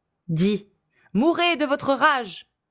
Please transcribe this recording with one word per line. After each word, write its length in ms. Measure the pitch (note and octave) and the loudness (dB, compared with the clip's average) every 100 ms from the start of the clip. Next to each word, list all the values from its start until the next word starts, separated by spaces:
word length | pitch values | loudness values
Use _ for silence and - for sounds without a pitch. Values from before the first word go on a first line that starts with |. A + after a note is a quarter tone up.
| _ _ - | _ _ -6
Dit, « 400 | D#3+ G3 G3+ - _ _ _ _ | 0 2 0 -6 _ _ _ _
Mourez 440 | F#3+ D#4 E4 F4 D#4 | 0 0 2 0 0
de 80 | C#4+ | -2
votre 280 | C#4 C4 | -2 -2
rage. » 540 | B3+ D4+ C4+ G#3+ - - _ _ | 0 2 0 -6 -14 -20 _ _